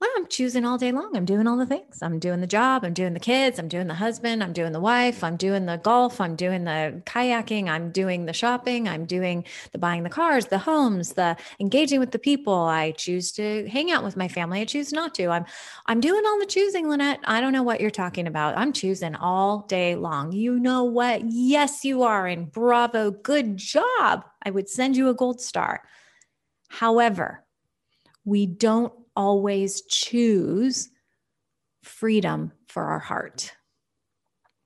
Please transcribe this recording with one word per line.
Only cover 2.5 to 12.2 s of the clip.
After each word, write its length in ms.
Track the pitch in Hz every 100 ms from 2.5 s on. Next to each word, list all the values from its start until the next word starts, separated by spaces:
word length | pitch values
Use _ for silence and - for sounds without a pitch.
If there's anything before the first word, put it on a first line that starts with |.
| 202 254 262
I'm 100 | 185
doing 200 | 170 185
the 60 | 170
kids. 380 | - 254 269 -
I'm 80 | 165
doing 220 | 175 180
the 60 |
husband. 500 | 160 220 226 233 226
I'm 80 | 190
doing 180 | 170 165
the 100 | 156
wife. 440 | 196 247 247 226
I'm 120 | 170 170
doing 300 | 190 196 185
the 100 | 170
golf. 440 | 202 240 247 240
I'm 160 | 185 165
doing 260 | 180 185
the 400 | 175 156 156 160
kayaking. 640 | - 233 247 233 220 214 185
I'm 220 | 160 170
doing 340 | 175 190 180 170
the 60 |
shopping. 540 | 165 233 247 247 240 220
I'm 200 | 160 165
doing 380 | 180 185 175 170 - -
the 60 | -
buying 260 | 175 170
the 40 | 175
cars, 380 | - 330 277 214
the 120 | 190
homes, 560 | - 311 262 196 170
the 220 | - 180 165 - -
engaging 400 | 202 254 302 269
with 140 | 254
the 60 | 233